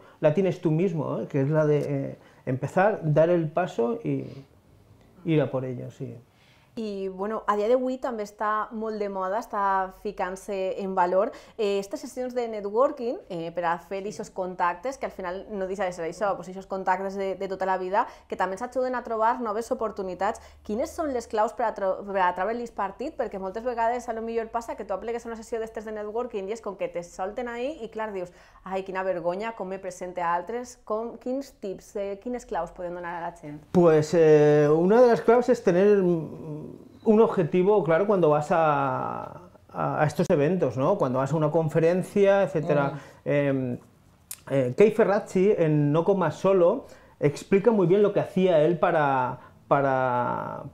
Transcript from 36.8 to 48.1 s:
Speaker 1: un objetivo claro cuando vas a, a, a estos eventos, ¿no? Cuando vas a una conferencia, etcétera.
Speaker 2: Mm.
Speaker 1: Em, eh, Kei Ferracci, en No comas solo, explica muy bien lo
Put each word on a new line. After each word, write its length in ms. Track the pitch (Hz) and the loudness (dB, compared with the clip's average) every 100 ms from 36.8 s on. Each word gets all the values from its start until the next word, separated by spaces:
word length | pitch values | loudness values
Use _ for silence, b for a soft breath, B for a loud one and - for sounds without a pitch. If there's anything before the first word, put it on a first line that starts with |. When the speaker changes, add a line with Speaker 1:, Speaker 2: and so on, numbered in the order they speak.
| - - - | -20 -6 4
Speaker 1:
un 140 | 214 | 6
objetivo 640 | 226 - 156 180 180 214 | 6 4 2 2 4 4
claro 200 | 151 165 202 | 4 2 4
cuando 220 | 202 160 | 4 4
vas 200 | 147 147 | 4 2
a, 920 | 175 160 143 139 127 123 58 - - 180 - _ | 2 2 2 0 -2 -4 -6 -10 -14 -20 -20 _
a, 300 | 180 151 135 | -4 -2 2
a 20 | 151 | 0
estos 220 | - 170 | 2 2
eventos, 480 | 170 143 185 143 120 | 4 4 2 0 0
¿no? 220 | 143 202 | 0 2
Cuando 220 | 143 127 | 0 0
vas 120 | 135 | 0
a 40 | 160 | 0
una 160 | 151 | 2
conferencia, 920 | 165 160 165 160 185 180 208 196 196 | 2 2 2 2 2 0 2 4 4
etcétera. 520 | 190 165 147 147 139 | 2 -2 0 2 2
Speaker 2:
Mm. 340 | 143 - - - | -4 -14 -12 -2
Speaker 1:
Em, 500 | 143 143 135 127 123 - _ _ _ _ - - | 0 2 0 -2 -6 -10 _ _ _ _ -18 -4
eh, 240 | 135 123 127 | 0 0 4
Kei 140 | 214 | 4
Ferracci, 640 | 214 190 202 202 190 190 208 | 6 2 2 0 2 2 4
en 360 | 160 151 147 | 2 4 4
No 100 | 156 | 2
comas 320 | 196 190 165 | 2 2 0
solo, 520 | 151 190 196 170 247 - B B B | 0 2 4 4 2 -6 B B B
explica 500 | 147 147 - 196 208 | -2 -2 0 4 4
muy 160 | 220 170 | 4 4
bien 160 | 196 | 4
lo 100 | 202 | 4